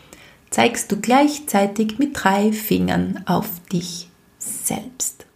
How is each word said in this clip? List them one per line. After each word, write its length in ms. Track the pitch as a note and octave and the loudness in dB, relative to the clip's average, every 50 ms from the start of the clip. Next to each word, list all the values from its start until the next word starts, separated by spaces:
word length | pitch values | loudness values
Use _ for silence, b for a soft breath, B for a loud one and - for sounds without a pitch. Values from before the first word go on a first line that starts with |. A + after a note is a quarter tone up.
| B B B B B B B B B B | B B B B B B B B B B
zeigst 400 | - A3+ A#3 A#3+ - - - - | 0 2 2 2 2 0 -4 -4
du 60 | G3 | -4
gleichzeitig 1000 | G#3 - A#3 B3+ C#4 D4 D4 - - - - - G3 G3+ G3+ - A3+ G#3+ G#3+ - - | -2 2 4 4 6 4 4 2 -2 -4 0 2 2 2 2 2 0 -2 0 0 0
mit 120 | D4 D4 - | -2 -2 0
drei 360 | - - G3 G3 G3+ G#3 A3 | 0 0 2 4 4 4 2
Fingern 680 | G#3+ G#3+ - - F3+ F3+ F3+ F3+ F3 F3+ F3+ F#3 F#3+ - - | 2 0 0 0 2 2 2 2 2 0 0 0 -2 -4 -2
auf 200 | - F3+ - - - - - - - | 0 0 0 0 -4 -8 -12 -8 -4
dich 380 | F#3 E3+ - - - - - - _ _ _ _ _ - | -4 -4 -4 -6 -10 -12 -14 -16 _ _ _ _ _ -12
selbst. 880 | - - - - - - - G#3+ - B3+ - - - - - - - _ _ | -10 -10 -8 -6 -6 -6 -6 -6 -8 -10 -8 -6 -6 -6 -6 -10 -18 _ _